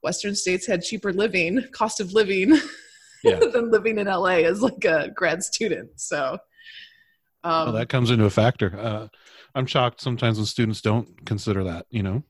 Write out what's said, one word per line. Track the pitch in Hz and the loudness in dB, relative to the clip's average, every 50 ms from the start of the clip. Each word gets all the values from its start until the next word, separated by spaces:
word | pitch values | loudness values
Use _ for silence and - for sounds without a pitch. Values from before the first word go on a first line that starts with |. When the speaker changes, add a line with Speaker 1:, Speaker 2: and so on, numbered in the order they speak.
| _ | _
Speaker 1:
Western | - 175 - - 202 202 | -4 -6 -4 -4 -4 -4
States | 202 - 185 185 185 - - | -2 -2 -2 -2 -2 -2 -2
had | 208 175 175 | -2 -2 -2
cheaper | - 220 208 - 202 180 | -4 -8 -6 -6 -4 -2
living, | 185 208 226 220 185 170 165 185 262 - - - | 0 -2 0 0 0 0 0 0 -2 -4 -4 -4
cost | - 226 - - - | -4 -4 -4 -2 -6
of | 208 180 185 | -8 -2 2
living | 220 214 190 196 190 185 208 311 302 - - - - - - | 2 2 2 2 0 4 6 6 6 4 0 -12 -18 -20 -20
<laughs> | - - _ - - - - | -20 -20 _ -20 -20 2 2
Speaker 2:
Yeah. | 453 466 466 | 2 4 4
Speaker 1:
than | 453 - - 247 233 233 226 | 2 2 2 0 0 2 2
living | 214 190 226 220 208 | 2 2 0 -2 -2
in | 202 | -2
L | 196 196 175 185 185 | -2 0 0 2 2
A | 185 175 160 | 4 4 4
as, | 165 175 208 220 | 2 2 2 0
like, | 269 - - - | 0 0 0 0
a | 196 160 156 147 - - | 2 2 2 0 -2 -4
grad | - 185 170 151 170 190 | -2 0 0 0 0 -4
student. | - - - 214 214 165 117 98 - _ - | -6 -6 -4 -2 -2 -4 -4 -8 -14 _ -14
So, | - - 175 147 139 131 147 196 - _ _ _ - - - - - - _ _ _ _ _ _ _ _ _ _ _ | -10 -6 -4 -4 -4 -4 -6 -8 -12 _ _ _ -20 -20 -20 -20 -20 -20 _ _ _ _ _ _ _ _ _ _ _
um, | 170 165 165 160 - | -2 0 0 0 0
Speaker 2:
Oh, | 113 | -2
that | 110 117 - | -2 -4 0
comes | - 131 123 117 123 | 0 2 2 4 4
into | 117 107 | 4 4
a | 104 | 4
factor. | - - 107 117 127 - - 95 87 98 | 4 4 4 4 2 2 -2 -4 -4 -4
Uh, | 107 117 107 107 110 107 _ _ _ - - - - _ _ | -6 -6 -6 -6 -8 -12 _ _ _ -20 -20 -20 -20 _ _
I'm | 135 131 | -6 -4
shocked | 120 - 139 127 123 - _ | 0 0 2 2 2 0 _
sometimes | - 135 123 113 - 117 110 | -6 -6 -4 0 0 0 0
when | 107 107 | 0 -2
students | 101 - - 120 110 107 - | -4 0 0 0 0 0 -2
don't | - 110 107 110 101 - - _ - | 0 0 0 0 0 -4 -12 _ -8
consider | - 113 104 - - 101 98 95 | -6 -6 -6 -2 -2 -2 -2 -2
that, | 92 85 85 - _ | -4 -6 -8 -12 _
you | - 113 98 | -4 -4 -2
know? | 98 95 123 147 _ | -2 -2 -4 -6 _